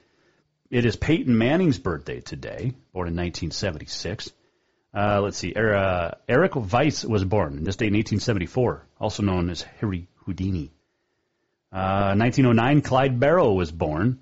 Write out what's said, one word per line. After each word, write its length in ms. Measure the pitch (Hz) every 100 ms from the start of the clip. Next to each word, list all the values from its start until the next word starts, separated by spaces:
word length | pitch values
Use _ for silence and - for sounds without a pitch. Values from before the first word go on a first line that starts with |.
| _ _ _ _ _ _ -
It 160 | 123 117
is 100 | -
Peyton 420 | - 165 127 113
Manning's 400 | 117 165 180 113
birthday 400 | 95 76 - 62
today, 540 | - 67 - - 117 127 _
born 160 | 92 87
in 80 | 85
nineteen 360 | 87 - 82
seventy-six. 800 | - 101 76 - - - 101 - - _ _ _ _ _
Uh, 280 | 104 104 101
let's 160 | 101 -
see, 160 | 92 95
Er-, 200 | 113 101
uh, 360 | 95 90 85 - -
Eric 280 | 127 185 143
Weiss 500 | 98 120 151 - 117
was 180 | 107
born 340 | 95 104 78 71
in 60 |
this 120 | 82 95
date 140 | 110
in 60 | 104
eighteen 240 | 104 104
seventy-four, 640 | - 101 85 127 117 76 - -
also 240 | 110 -
known 260 | 101 90 87
as 120 | 82 - -
Harry 280 | 110 90 87 _ -
Houdini. 460 | 92 95 92 71 _ _ _ _ _ _ _ _ _ _
Uh, 440 | 95 95 98 98 98
nineteen 280 | 120 143 131
oh 60 |
nine, 280 | 113 123 147
Clyde 380 | - 131 139 123
Barrow 340 | 139 175 135
was 180 | 92 82
born, 480 | 82 80 78 113 131